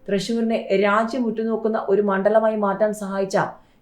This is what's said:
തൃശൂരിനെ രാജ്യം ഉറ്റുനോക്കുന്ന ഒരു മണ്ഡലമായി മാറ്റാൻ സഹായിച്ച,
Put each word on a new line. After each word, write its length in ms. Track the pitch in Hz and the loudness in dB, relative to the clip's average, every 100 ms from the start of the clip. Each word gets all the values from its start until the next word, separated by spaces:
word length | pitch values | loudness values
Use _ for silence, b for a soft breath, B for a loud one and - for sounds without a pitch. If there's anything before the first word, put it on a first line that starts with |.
| - | -4
തൃശൂരിനെ 600 | 202 190 233 226 220 - 190 | -2 -2 -2 0 -2 0 2
രാജ്യം 440 | 202 208 226 269 233 | 2 2 0 -2 -2
ഉറ്റുനോക്കുന്ന 580 | 208 226 220 220 220 - | -2 -2 -2 -2 -2 0
ഒരു 140 | 196 | 0
മണ്ഡലമായി 540 | 208 190 196 220 220 220 | 2 2 2 4 2 2
മാറ്റാൻ 380 | 202 196 214 | 0 0 0
സഹായിച്ച, 440 | 208 196 196 196 196 143 b b b | -2 -6 -4 -2 0 -2 b b b